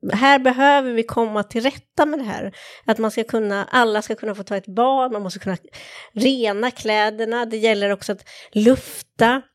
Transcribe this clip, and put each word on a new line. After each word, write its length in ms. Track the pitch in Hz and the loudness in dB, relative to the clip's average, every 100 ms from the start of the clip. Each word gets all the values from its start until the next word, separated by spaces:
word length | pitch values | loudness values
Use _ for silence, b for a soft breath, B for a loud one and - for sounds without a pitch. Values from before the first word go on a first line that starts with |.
| - | -4
här 260 | 208 262 277 | 2 6 6
behöver 540 | 262 247 277 285 262 | 4 4 4 4 2
vi 100 | 233 | -2
komma 400 | 233 - 226 214 | -2 -2 -2 -2
till 200 | 208 233 | -4 -2
rätta 440 | 247 - _ - 302 | -4 -4 _ 0 0
med 120 | 294 | 0
det 60 | |
här. 320 | 233 - 196 B B B - | -6 -8 -8 B B B -4
Att 120 | 220 | 0
man 120 | 220 | 0
ska 140 | 214 | -2
kunna, 400 | 226 226 214 202 | -2 -2 -2 -2
alla 380 | 196 254 233 214 | 0 2 2 0
ska 120 | 214 | -4
kunna 200 | 220 214 | -8 -6
få 80 | 208 | -8
ta 140 | 196 202 | -6 -8
ett 100 | 190 | -6
bad, 460 | 190 247 269 254 | 0 2 2 0
man 100 | 214 | -4
måste 160 | 196 180 | -8 -8
kunna 180 | - 180 - B B B B | -8 -8 -10 B B B B
rena 580 | - 247 269 220 202 240 | -2 0 0 -2 -2 -4
kläderna. 760 | 247 220 214 214 214 226 233 233 | -6 -2 0 0 -2 -4 -4 -4
Det 100 | 226 | -2
gäller 340 | 220 214 202 | 0 0 0
också 220 | 196 - | -2 -4
att 160 | 202 - B B | -8 -10 B B
lufta 920 | - 214 262 - - - _ 226 262 254 | 2 4 4 0 -18 -18 _ 2 2 -4